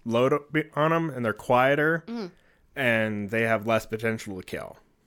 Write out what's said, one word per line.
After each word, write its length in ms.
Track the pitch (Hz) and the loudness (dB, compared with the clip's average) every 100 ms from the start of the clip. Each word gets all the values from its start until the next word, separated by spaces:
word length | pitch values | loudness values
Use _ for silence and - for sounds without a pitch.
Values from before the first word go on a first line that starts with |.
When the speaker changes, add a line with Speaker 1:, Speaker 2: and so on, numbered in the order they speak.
Speaker 1:
load 280 | 117 117 135 | -2 2 4
o-, 120 | 147 - | 2 -2
be-, 180 | 151 156 | -2 -2
on 180 | 147 156 | 0 2
'em, 180 | 165 160 | 2 -2
and 140 | 127 | -2
they're 80 | 113 | -4
quieter, 720 | - - 123 135 147 151 165 214 | -2 2 4 4 4 2 0 -4
Speaker 2:
Mm. 240 | 233 180 - _ _ _ 143 | -10 -10 -14 _ _ _ -2
Speaker 1:
and 540 | 123 113 110 104 101 | 0 2 0 -4 -4
they 120 | 113 | 0
have 240 | 113 110 107 | 0 0 0
less 180 | 110 - | 0 -2
potential 500 | 110 113 110 107 92 | -4 -4 -4 -8 -12
to 60 | - | -10
kill. 320 | 82 - - _ _ | -10 -12 -18 _ _